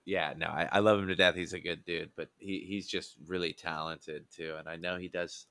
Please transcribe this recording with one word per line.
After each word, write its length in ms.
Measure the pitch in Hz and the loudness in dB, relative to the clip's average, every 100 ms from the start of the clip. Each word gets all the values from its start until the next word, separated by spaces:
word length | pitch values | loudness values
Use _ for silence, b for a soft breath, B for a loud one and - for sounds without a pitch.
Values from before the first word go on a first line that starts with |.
| - | -4
yeah, 280 | 95 76 76 | 0 0 -2
no, 80 | 80 | -2
I, 220 | 78 82 | 0 2
I 80 | 101 | 6
love 200 | 107 104 | 6 6
him 80 | 95 | 4
to 80 | 90 | 6
death. 200 | 90 87 | 6 6
He's 180 | 85 | 0
a 60 | 90 | -4
good 240 | 87 80 - | -4 -6 -4
dude, 260 | 82 82 - | -4 -4 -8
but 140 | 78 _ | -12 _
he, 220 | 101 95 92 | -6 -6 -4
he's 200 | 101 87 | -6 -4
just 280 | 95 - - 80 | -6 -6 -12 -6
really 240 | 90 85 | -2 -2
talented 720 | - 85 78 80 80 - 76 - | -4 -6 -4 -4 -8 -10 -10 -12
too. 260 | - 80 78 | -10 -8 -8
And 100 | 80 | -10
I 60 | 82 | -6
know 220 | 87 90 | -4 -4
he 100 | 90 | -4
does, 400 | 90 87 - - | -4 -4 -8 -14